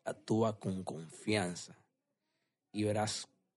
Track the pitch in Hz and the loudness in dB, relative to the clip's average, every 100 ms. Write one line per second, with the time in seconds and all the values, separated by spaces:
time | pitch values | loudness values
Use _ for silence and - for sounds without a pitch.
0 | - - - 110 113 107 104 95 90 78 | -8 -6 2 4 4 2 -2 -2 -4 -6
1 | 80 - - 107 90 87 - - _ _ | -10 -6 0 2 2 -4 -10 -16 _ _
2 | _ _ _ _ _ _ _ 104 104 104 | _ _ _ _ _ _ _ 0 2 2
3 | 107 - - _ _ | 0 -2 -8 _ _